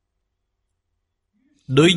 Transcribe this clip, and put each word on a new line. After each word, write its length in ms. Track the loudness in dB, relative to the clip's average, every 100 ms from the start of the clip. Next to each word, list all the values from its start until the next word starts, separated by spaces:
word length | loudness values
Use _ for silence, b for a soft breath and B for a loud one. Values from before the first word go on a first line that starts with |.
| _ _ _ _ _ _ _ _ _ _ _ _ _ _ _ _ -6
Đối 240 | -2 0